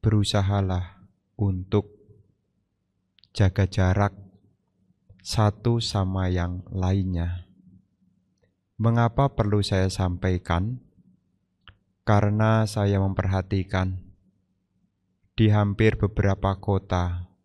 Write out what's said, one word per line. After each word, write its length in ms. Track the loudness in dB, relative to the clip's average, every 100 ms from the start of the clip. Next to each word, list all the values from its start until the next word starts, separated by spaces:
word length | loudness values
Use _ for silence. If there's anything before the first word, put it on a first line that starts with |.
berusahalah 960 | 2 2 2 0 0 0 0 -2 -6 -14 -20 _ _ -4
untuk 540 | -2 -2 -2 -2 -2 -16 _ -20 _ _ _ _ _ _ _ _ _ _ _ 0
jaga 320 | 0 2 -2
jarak 480 | 2 0 2 0 -4 -20 _ _ _ _ _ _ _ _ -20
satu 640 | -8 0 0 0 -2 0
sama 480 | -2 -2 -2 -2 0
yang 320 | 0 -2 -6 -8
lainnya. 720 | -4 0 0 0 -2 -4 -6 -10 _ -20 -20 _ _ _ _ _ _ _ _ _ _
Mengapa 560 | 0 2 2 2 -2 0
perlu 240 | 0 0
saya 320 | 2 0 0
sampaikan? 880 | 0 -2 -2 -2 -2 0 -2 -2 -6 _ _ _ _ _ _ _ _ -20 _ _ _ 0
Karena 560 | 2 2 2 2 2
saya 400 | 0 0 0 2
memperhatikan 960 | 0 -2 -2 -2 -2 -4 -2 -2 -2 -6 -12 -20 _ _ _ _ _ _ _ _ _ _ _ 0
di 160 | 2
hampir 480 | 4 2 2 0 2
beberapa 560 | -2 0 -2 0 -2 -4
kota 640 | -2 -4 -2 -2 -2 -6 -10 _